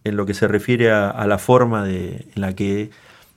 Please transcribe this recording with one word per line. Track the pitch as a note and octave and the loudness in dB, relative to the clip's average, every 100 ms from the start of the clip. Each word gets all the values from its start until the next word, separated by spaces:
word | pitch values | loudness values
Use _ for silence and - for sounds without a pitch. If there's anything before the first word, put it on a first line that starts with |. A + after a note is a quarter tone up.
en | A2 G#2 | -6 -4
lo | |
que | G2 | -4
se | G2 G#2 | 0 0
refiere | G#2 - A#2+ A2+ | 0 0 2 4
a, | G#2+ G2+ | 4 0
a | A2 G#2 | -2 -2
la | G2 | 0
forma | - B2 A#2+ A2 | 4 4 4 0
de, | G2 F#2 F2+ F2+ - | -2 -4 -6 -10 -12
en | - | -6
la | F#2+ | -6
que | F#2+ G2+ G2+ G#2+ - - - _ | -4 -2 -2 -6 -14 -20 -20 _